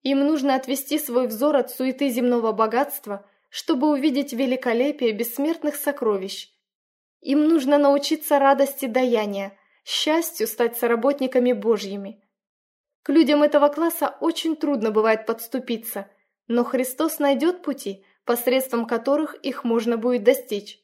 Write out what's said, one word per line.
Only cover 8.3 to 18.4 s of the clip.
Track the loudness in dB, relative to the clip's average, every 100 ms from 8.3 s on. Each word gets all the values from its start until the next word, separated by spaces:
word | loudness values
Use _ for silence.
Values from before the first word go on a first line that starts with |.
| 4
радости | 4 4 2 -2 -4
даяния, | 0 2 0 0 -6 -8 _ _ _
счастью | -8 -4 0 0 -2 -6 -6
стать | -2 -2 0
соработниками | 0 2 2 0 0 2 2
Божьими. | 0 0 0 -2 -10 -12 -16 _ _ _ _ _ _ _ _
К | 2
людям | 4 6 4
этого | 4 6 4
класса | 2 -2 0 -4 -2
очень | -4 -2 -4 -2
трудно | -2 0 0
бывает | 2 2 0 -2
подступиться, | -8 -6 -8 -4 -8 -6 -12 -14 _ _ _ -2
но | 0
Христос | 0 -2 -4 -2 -4 0
найдет | 0 2 0 -2
пути, | -6 -6 -8 -12 _ _
посредством | -4 0